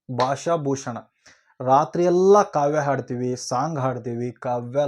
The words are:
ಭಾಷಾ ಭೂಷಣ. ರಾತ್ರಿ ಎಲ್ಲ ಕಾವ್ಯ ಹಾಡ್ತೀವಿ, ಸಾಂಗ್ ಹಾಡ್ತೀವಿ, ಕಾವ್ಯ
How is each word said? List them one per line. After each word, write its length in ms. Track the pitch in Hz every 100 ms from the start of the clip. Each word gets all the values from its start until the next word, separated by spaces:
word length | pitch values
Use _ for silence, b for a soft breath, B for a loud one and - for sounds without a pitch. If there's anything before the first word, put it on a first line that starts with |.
| - 123
ಭಾಷಾ 380 | 131 139 - 170
ಭೂಷಣ. 420 | 139 135 - 113 - b b b b b
ರಾತ್ರಿ 440 | 127 135 160 170
ಎಲ್ಲ 380 | 175 175 190 202
ಕಾವ್ಯ 360 | 196 151 143 151
ಹಾಡ್ತೀವಿ, 580 | 143 131 127 123 123 123
ಸಾಂಗ್ 420 | - 127 151 156
ಹಾಡ್ತೀವಿ, 540 | 131 123 117 120 123
ಕಾವ್ಯ 480 | - 135 123 120 135